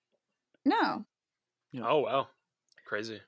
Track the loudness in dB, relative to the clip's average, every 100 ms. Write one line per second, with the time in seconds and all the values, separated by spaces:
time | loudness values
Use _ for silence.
0 | _ _ _ _ _ _ 0 2 2 -2
1 | -10 _ _ _ _ _ _ -6 0 2
2 | 2 0 -2 _ _ _ _ -20 -8 -6
3 | -6 -10